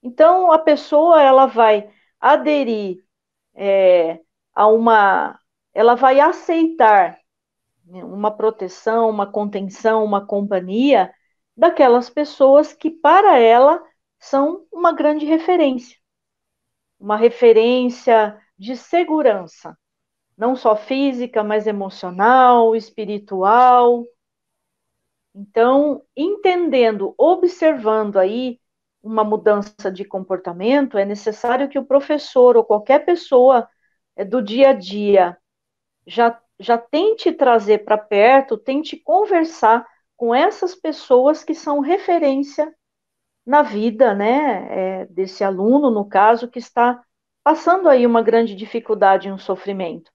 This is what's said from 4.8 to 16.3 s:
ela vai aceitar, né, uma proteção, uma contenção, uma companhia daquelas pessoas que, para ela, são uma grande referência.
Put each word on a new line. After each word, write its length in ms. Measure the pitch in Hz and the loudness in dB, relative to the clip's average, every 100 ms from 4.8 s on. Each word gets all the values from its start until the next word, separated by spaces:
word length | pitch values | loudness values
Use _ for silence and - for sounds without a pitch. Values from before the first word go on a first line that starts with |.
| 233 220 202 185 - - _ _ _ | 2 2 2 0 -4 -10 _ _ _
ela 200 | - 226 240 | 0 2 4
vai 240 | 262 269 | 2 4
aceitar, 960 | 302 349 - 330 330 320 220 208 - - _ _ _ _ _ _ | 2 0 -6 -2 -2 0 2 4 0 -6 _ _ _ _ _ _
né, 200 | 175 180 | _ -20
uma 260 | 170 190 208 | -16 -8 -8
proteção, 800 | 214 214 220 185 - - 226 226 | -4 -6 -6 -14 -10 -6 -2 -2
uma 160 | 214 202 | -4 -8
contenção, 760 | 214 208 208 190 - 220 220 | -6 -8 -8 -12 -6 -2 -2
uma 200 | 214 202 202 | -2 -4 -4
companhia 840 | 202 202 196 185 208 277 247 185 _ _ _ _ _ | -8 -4 -6 -6 -2 2 2 0 _ _ _ _ _
daquelas 520 | 339 339 262 240 240 | 0 2 2 2 0
pessoas 600 | - 294 - 269 277 285 | -8 -8 0 4 4 2
que, 180 | - 320 | -6 -10
para 480 | - 285 359 415 294 | -2 2 4 4 4
ela, 440 | 226 233 277 349 - _ _ _ | 4 6 4 2 -6 _ _ _
são 480 | - 269 285 370 _ | -6 -4 -4 -6 _
uma 200 | 330 349 | -4 -4
grande 340 | 320 294 302 294 | -2 -4 -4 -4
referência. 680 | 320 320 359 294 254 - _ _ _ _ | -4 -2 0 0 -4 -12 _ _ _ _